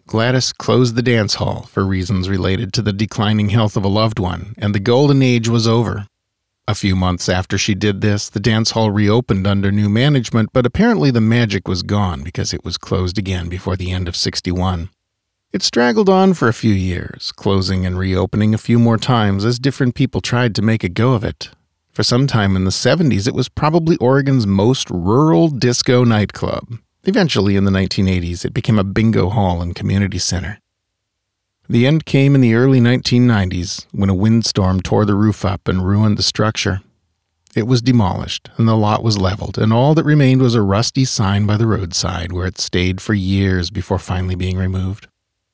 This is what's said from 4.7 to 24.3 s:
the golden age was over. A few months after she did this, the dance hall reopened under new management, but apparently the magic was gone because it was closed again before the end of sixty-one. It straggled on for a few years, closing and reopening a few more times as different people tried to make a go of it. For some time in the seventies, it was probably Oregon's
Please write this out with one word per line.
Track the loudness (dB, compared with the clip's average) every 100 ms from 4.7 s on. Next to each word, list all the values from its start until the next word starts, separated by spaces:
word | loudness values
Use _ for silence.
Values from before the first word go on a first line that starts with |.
the | 0
golden | 2 4 4 4
age | 4 2 0
was | 0 2
over. | 0 0 -6 -10 _ _ _ _ _ -6
A |
few | -4 0
months | 0 0 -2 -2
after | -2 -2 -4
she | -2
did | 0 0 0
this, | -2 -2 -4
the | -4
dance | 0 0 0
hall | 0 0
reopened | 2 2 2 0 -2 0
under | 0 0
new | 0 0
management, | 2 2 0 0 -2 0
but | 0 0
apparently | 2 2 2 2
the | 2
magic | 2 2 0 -2 -4
was | -6
gone | -2 -2 -2 -4
because | -8 -8 -6
it | -8
was | -8 -12
closed | -6 -4 -2 -4
again | -4 -6 -6
before | -8 -6 -6
the | -4
end | -6 -6
of |
sixty-one. | -6 -6 -6 -4 -2 -2 -4 -8 _ _ _ _ _ _
It | -6
straggled | -2 0 2 2 4
on | 4 4
for | 4 0
a |
few | 2 0
years, | 0 -2 -4 -8 -12 -12
closing | -6 0 0 0 -2 -2
and | -2
reopening | -2 0 0 0 0
a | 0
few | 2 2
more | 4 2
times | 2 2 2 0
as | -2 -2
different | -4 -2 -2 0
people | -2 -2
tried | -2 0 0
to | 0
make | 0 0
a | -2
go | 0 0
of | 0
it. | -2 -8 -14 _ _ _ _
For | -4
some | 0 0 0
time | 2 2
in | 2
the | 0
seventies, | 0 0 2 0 0 -2
it |
was | -4 -4
probably | -2 0 0 0 0
Oregon's | 2 2 2